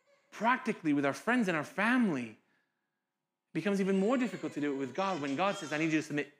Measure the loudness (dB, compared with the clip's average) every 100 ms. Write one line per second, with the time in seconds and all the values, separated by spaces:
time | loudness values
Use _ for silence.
0 | _ _ _ -2 0 2 0 -2 0 2
1 | 2 0 0 2 2 0 -2 -2 2 4
2 | 2 0 -4 -12 _ _ _ _ _ _
3 | _ _ _ _ _ -4 0 2 2 2
4 | 4 2 0 -4 -6 -2 -2 -2 -4 -2
5 | -2 -2 -2 0 0 -2 -4 -2 0 0
6 | 0 -4 -6 -4